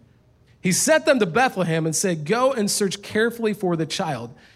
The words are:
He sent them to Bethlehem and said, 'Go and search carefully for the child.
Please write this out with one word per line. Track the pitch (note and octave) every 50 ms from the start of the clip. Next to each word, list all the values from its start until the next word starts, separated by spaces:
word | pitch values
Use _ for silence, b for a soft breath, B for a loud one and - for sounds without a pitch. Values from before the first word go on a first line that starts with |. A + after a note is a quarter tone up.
| b b b b b b b b b b b b
He | - F#3
sent | F3 - - - D#4 D#4 D#4+
them | D#4+ C#4 B3
to | G#3
Bethlehem | E3 D#3 A3+ C4 B3+ B3+ F#3+ F3 D#3+ D#3+ E3 D#3
and | E3 D3+
said, | - - F#3+ F3 D#3+ D3
'Go | D3 G#3+ A#3+ B3+ C4+ C4+
and | A#3 G#3 G3+
search | - - G#3 G3 G3+ -
carefully | - - - G#3+ A3+ A#3 A3+ A#3 A3+ G#3+ G3+
for | - F#3+ F3+ E3+
the | D#3+ D#3+
child. | - - - F#3+ D#3+ C#3 A2+ A#2+ A#2+ B B B B B